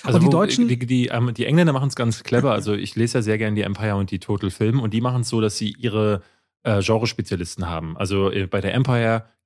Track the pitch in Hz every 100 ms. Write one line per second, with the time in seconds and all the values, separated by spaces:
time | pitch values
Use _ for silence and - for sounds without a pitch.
0 | - 165 170 160 202 - 117 120 120 127
1 | 123 120 123 117 113 160 170 135 135 -
2 | 117 110 - 123 139 104 101 101 92 110
3 | 120 127 107 107 110 104 98 101 107 98
4 | 95 95 - 101 98 - 110 131 110 110
5 | 123 123 117 113 110 - 107 - 120 107
6 | 107 98 - _ _ _ 123 101 95 110
7 | 120 - 85 92 85 - 87 82 82 85
8 | 95 98 98 101 95 101 95 117 131 120
9 | 113 113 - _